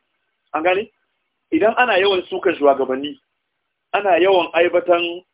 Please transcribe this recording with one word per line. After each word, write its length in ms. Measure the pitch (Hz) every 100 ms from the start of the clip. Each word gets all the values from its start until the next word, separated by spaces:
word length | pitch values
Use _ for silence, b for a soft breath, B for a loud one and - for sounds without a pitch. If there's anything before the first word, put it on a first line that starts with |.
| _ _ _ _ _
An 100 | 151
gane? 260 | 175 190 226 _ _ _ _ _ -
Idan 220 | 160 214 233
ana 200 | 247 185
yawan 260 | 202 185 175
sukan 260 | 185 190 139
shugabanni, 640 | 143 135 127 131 147 139 _ _ _ _ _ _ -
ana 260 | 202 202 165
yawan 300 | 190 190 160
aibatan, 680 | 165 175 175 175 170 170 175 _